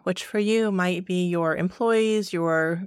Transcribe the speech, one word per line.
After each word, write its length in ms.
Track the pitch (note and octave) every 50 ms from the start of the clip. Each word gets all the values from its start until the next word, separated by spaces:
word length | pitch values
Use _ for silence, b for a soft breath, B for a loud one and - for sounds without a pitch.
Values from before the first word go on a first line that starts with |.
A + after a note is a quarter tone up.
| -
which 220 | F3+ F3+ - -
for 120 | - - G#3+
you 360 | G#3 G#3+ A3 A3+ A3 G#3 G3
might 320 | F#3 F3+ F3+ F3+ F3+ F#3
be 200 | - F3+ F3+ F3+
your 300 | F3 F3 E3+ E3 D#3+ D#3
employees, 800 | - F3 F3+ - - A#3 A3+ A3+ A3 A3 A3 G#3+ G#3+ G3 - -
your 520 | E3+ E3 E3 D#3+ D#3+ D#3+ E3 E3+ F3 G3